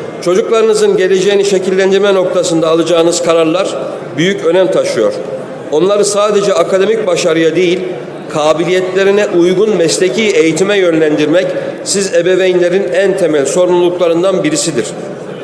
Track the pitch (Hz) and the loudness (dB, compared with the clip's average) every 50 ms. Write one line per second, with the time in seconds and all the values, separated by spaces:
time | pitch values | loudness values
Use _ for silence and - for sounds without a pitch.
0 | - - - - - 170 180 208 233 226 226 220 214 220 208 214 214 202 190 175 | -10 -10 -12 -6 -2 0 0 0 0 0 0 2 2 2 2 2 2 2 2 2
1 | 185 185 190 190 180 202 202 196 190 196 196 180 185 190 185 190 196 190 190 196 | 2 2 2 2 2 2 2 2 2 0 0 0 0 0 0 0 2 2 2 2
2 | 208 202 190 190 180 180 180 180 160 170 165 160 160 160 165 170 160 165 175 165 | 2 2 2 2 0 0 0 -2 0 0 0 0 2 2 2 0 2 2 2 2
3 | 165 175 165 - 165 170 165 165 165 160 165 185 202 - - - - - - - | 2 2 0 0 0 0 2 2 2 2 0 0 -2 -4 -6 -6 -8 -8 -10 -10
4 | - - - 135 165 190 202 - - 160 170 185 185 151 - 143 127 - - 120 | -12 -8 -4 -2 -2 -2 -2 0 0 2 2 4 2 2 2 0 0 0 0 0
5 | 107 104 - - - - 104 - - - - - - - 147 156 175 196 202 208 | 0 0 -2 -4 -6 -8 -10 -10 -10 -12 -12 -12 -8 -4 -2 0 2 2 2 2
6 | 202 202 - 196 208 214 208 202 165 190 185 165 170 - 143 - 196 - 226 147 | 0 0 0 0 0 0 0 0 0 2 2 0 0 0 0 0 2 0 0 0
7 | 143 180 170 160 - 170 160 165 165 160 160 175 185 170 180 185 - - - - | -2 -2 -2 0 0 0 2 2 2 2 2 2 0 0 0 -2 -4 -6 -8 -10
8 | - - - - - - - 156 147 156 156 160 175 170 180 190 180 185 180 190 | -10 -12 -12 -14 -12 -6 -4 0 0 0 0 0 0 0 0 0 -2 -2 -2 0
9 | 190 196 202 208 208 - 175 175 170 185 185 175 214 220 208 175 165 151 139 - | 2 2 2 2 0 0 2 2 2 2 2 2 2 2 2 2 0 0 0 0
10 | 185 185 180 214 220 208 170 156 156 165 165 165 190 196 208 196 185 170 160 156 | 0 0 0 0 0 2 2 2 2 2 2 0 0 0 0 2 2 2 2 2
11 | 156 151 151 147 151 147 160 185 185 180 170 139 - - - - - - - 202 | 2 2 2 0 0 2 2 2 0 0 -4 -6 -6 -6 -8 -8 -8 -4 -4 -2
12 | 190 190 170 170 165 185 185 180 185 185 180 180 175 170 180 196 175 175 175 185 | -2 0 0 0 2 2 2 2 2 2 2 2 2 2 0 0 -2 0 0 0
13 | 202 190 - - 175 156 156 147 135 - - 180 180 175 180 175 175 165 - - | 0 0 0 0 0 0 0 0 0 0 0 0 2 2 2 2 2 0 0 0
14 | 180 170 165 170 180 196 190 180 - 156 156 151 - 170 139 117 101 - - - | 0 0 2 2 0 0 0 0 0 -2 -2 -2 -2 -2 -4 -4 -4 -6 -8 -12
15 | - - - - - - - - | -12 -12 -12 -12 -12 -12 -12 -12